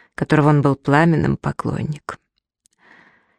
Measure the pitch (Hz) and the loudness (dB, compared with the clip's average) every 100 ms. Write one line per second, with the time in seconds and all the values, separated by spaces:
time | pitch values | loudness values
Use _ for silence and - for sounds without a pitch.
0 | _ - - 151 143 147 139 139 - 143 | _ -10 0 2 4 2 2 -2 0 2
1 | 165 156 143 139 147 - - 143 - 147 | 2 2 -2 -4 -6 -8 -8 -6 -8 -10
2 | - - _ _ _ _ _ _ _ _ | -14 -18 _ _ _ _ _ _ _ _
3 | _ _ _ | _ _ _